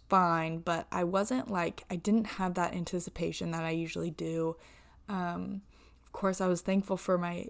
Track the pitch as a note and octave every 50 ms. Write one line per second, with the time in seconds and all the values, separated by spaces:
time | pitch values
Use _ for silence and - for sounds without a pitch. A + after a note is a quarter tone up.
0 | - - G3+ F#3 F3+ E3+ E3 E3 D#3+ D#3+ E3 E3 E3 F3+ E3+ D#3+ - - - F3+
1 | F3+ F3 F#3+ F#3+ G#3 - B3+ B3+ - - F#3+ F3+ E3+ E3+ - - - - F#3+ E3+
2 | - G3+ G#3+ A3+ G#3+ - - - F#3+ F#3 F3+ F3+ F3 - - F3+ E3+ - - F3
3 | E3+ - - - E3+ E3 D#3+ - F3+ E3+ E3 E3 E3 E3 E3 E3 E3 D#3+ - E3+
4 | E3 E3+ D#3 - E3 D#3+ E3 E3 E3 E3 E3 - - - - - - - - -
5 | - - G3+ F#3 F3+ F3 F3 F3 F#3 G3 G3+ G3 - - - - - - - _
6 | _ - - - - F#3+ F#3 - F#3+ F#3 F3+ E3+ - - F#3+ G3 G3 - F#3+ F3+
7 | - - F#3 F3+ F3 F3 F3 F3 -